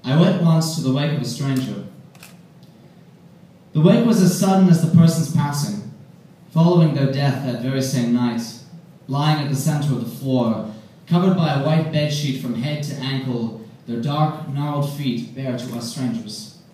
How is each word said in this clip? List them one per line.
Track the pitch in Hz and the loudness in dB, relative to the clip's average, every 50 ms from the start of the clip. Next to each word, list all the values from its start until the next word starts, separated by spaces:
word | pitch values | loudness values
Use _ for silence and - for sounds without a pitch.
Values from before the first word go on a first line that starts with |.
| - | -2
I | 123 143 165 | 2 2 4
went | 180 190 185 175 | 4 4 2 2
once | 170 160 160 160 156 - - | 2 4 4 4 2 -2 -4
to | - | -4
the | 131 131 | -2 -2
wake | 131 143 147 143 | 0 0 0 -2
of | 143 131 | -2 -4
a | 123 | -4
stranger. | - - - 139 135 131 127 127 104 101 101 - - - - - - _ - - - - - - - - - - - - - - - - - - - - - - - - - - - - - - - | -6 -6 -6 -4 -2 -2 -2 -4 -6 -8 -10 -12 -14 -18 -20 -20 -20 _ -20 -20 -20 -20 -20 -20 -20 -20 -20 -20 -20 -20 -20 -20 -20 -20 -20 -20 -20 -20 -20 -20 -20 -20 -20 -20 -20 -20 -20 -20 -4
The | - 151 | 0 4
wake | 156 190 226 240 233 | 6 6 6 6 4
was | 233 208 185 | 4 4 4
as | 185 170 - - | 4 4 4 2
sudden | 196 190 190 190 185 175 | 2 2 6 6 6 6
as | 165 - | 6 4
the | - - - | 4 4 6
person's | 170 165 160 - - - - - | 8 8 8 6 2 -2 0 0
passing, | 131 139 143 143 - - - 101 - - - - - - - - - - - - _ - - | 0 0 0 -2 -4 -4 -4 -6 -10 -10 -14 -18 -20 -20 -20 -20 -20 -20 -20 -20 _ -20 -4
following | - 160 165 175 180 170 160 151 135 | 2 4 4 6 6 6 4 4 2
their | 135 139 123 | 0 0 0
death | 131 139 139 139 123 - 139 | 0 0 0 0 -2 -2 -4
that | 127 117 113 | -6 -6 -4
very | 117 131 135 135 | -4 -4 -2 -2
same | 127 - - 123 120 117 | -2 -2 -2 -2 0 0
night, | 120 123 123 117 110 113 117 - - - - - - - - - - - - | 0 0 0 -2 -2 -4 -8 -8 -14 -18 -20 -20 -20 -20 -20 -20 -20 -20 -10
lying | - 135 143 151 156 156 147 139 | -6 -4 0 2 2 0 0 0
at | 143 | -4
the | 135 | -4
center | - - 160 147 143 143 - | -2 -2 -2 -2 -2 -2 -2
of | 127 110 | -2 -2
the | 113 - - - | -4 -8 -10 -8
floor, | 135 135 127 123 117 113 110 - - - - - - - - - - | -4 -2 0 0 0 0 -2 -4 -6 -10 -12 -16 -20 -20 -20 -20 -4
covered | - 170 175 190 185 180 | 0 0 2 4 2 2
by | - 160 147 139 | 2 0 0 0
a | 135 135 | 0 0
white | 156 160 165 - - | 2 0 0 0 0
bedsheet | - 151 147 147 143 - - 135 123 - | -2 -2 -2 -2 -2 -4 -4 -4 -4 -4
from | - 120 110 | -6 -6 -6
head | 110 131 151 151 147 - | -4 -4 -4 -4 -6 -6
to | 135 131 | -8 -8
ankle, | - 127 135 135 127 123 127 120 117 113 110 - - - - - - - | -8 -6 -6 -6 -4 -4 -4 -4 -4 -4 -6 -8 -12 -16 -20 -20 -20 -12
their | - 117 117 | -8 -8 -6
dark, | 117 139 143 151 156 160 - - - - | -4 -4 0 0 0 0 -2 -6 -10 -8
gnarled | 139 143 147 147 147 143 143 139 | -6 -6 -6 -4 -4 -4 -4 -4
feet | - 143 139 127 113 113 117 - - | -6 -6 -4 -4 -4 -4 -8 -10 -12
bare | 131 131 131 120 | -10 -8 -6 -6
to | 113 - 123 123 | -8 -8 -10 -10
us | 120 - - | -10 -10 -10
strangers. | - - 127 117 110 - - - - - - - - - - - | -8 -6 -6 -6 -6 -6 -10 -12 -14 -14 -16 -18 -20 -20 -20 -20